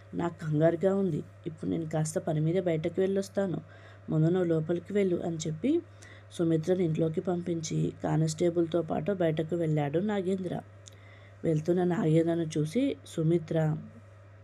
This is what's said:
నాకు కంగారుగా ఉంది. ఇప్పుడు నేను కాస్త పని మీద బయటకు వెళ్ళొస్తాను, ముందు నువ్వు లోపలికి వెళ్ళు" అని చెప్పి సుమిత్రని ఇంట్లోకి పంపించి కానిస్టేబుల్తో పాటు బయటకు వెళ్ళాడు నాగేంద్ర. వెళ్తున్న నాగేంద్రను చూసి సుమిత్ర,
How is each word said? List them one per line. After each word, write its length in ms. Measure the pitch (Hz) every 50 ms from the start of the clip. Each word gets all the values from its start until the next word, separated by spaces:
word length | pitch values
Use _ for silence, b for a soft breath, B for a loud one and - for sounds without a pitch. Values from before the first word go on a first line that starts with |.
| B B B
నాకు 320 | 175 175 170 165 - 170
కంగారుగా 480 | 156 151 147 156 165 165 165 165 190 190
ఉంది. 280 | 196 196 185 151 - - - - - -
ఇప్పుడు 240 | 170 160 156 - -
నేను 180 | - 170 165 156
కాస్త 300 | - 156 156 156 - 190
పని 220 | 185 - 160 156
మీద 220 | 151 160 165 190 185
బయటకు 380 | 180 165 160 160 170 175 -
వెళ్ళొస్తాను, 600 | 190 190 196 196 196 196 - 208 196 190 156 - - B B B B B B B B -
ముందు 160 | 160 156 156
నువ్వు 180 | 165 180 185 180
లోపలికి 480 | 170 165 160 156 156 175 170 - - 196
వెళ్ళు" 240 | 208 202 190 175
అని 200 | - - 170 165
చెప్పి 440 | 165 160 170 156 156 - 254 311 339 339 - B B B B B B B B B -
సుమిత్రని 460 | 175 165 165 160 156 180 185 180 185
ఇంట్లోకి 360 | 160 156 165 165 160 160 185
పంపించి 720 | 175 - 175 175 170 180 175 165 156 - 160 156 156 175 - - -
కానిస్టేబుల్తో 800 | 170 156 151 160 160 156 - 180 175 170 175 170 165 165 170 165
పాటు 300 | 160 180 - 156 160 202
బయటకు 440 | 185 175 160 156 156 160 156 180
వెళ్ళాడు 420 | 170 170 160 156 151 147 143 143 165
నాగేంద్ర. 600 | 190 214 208 202 185 180 196 185 185 175 147 - - - - - - B B B B B B B B B B B B
వెళ్తున్న 400 | 165 160 156 156 - 170 185 180
నాగేంద్రను 600 | 175 175 160 - 156 156 165 165 165 165 170 165 160 156 156
చూసి 380 | 151 156 - 240 269 277 - - -
సుమిత్ర, 720 | - - - 160 156 170 175 165 - 165 160 160 156 151 156 - - - - - - - - - - - -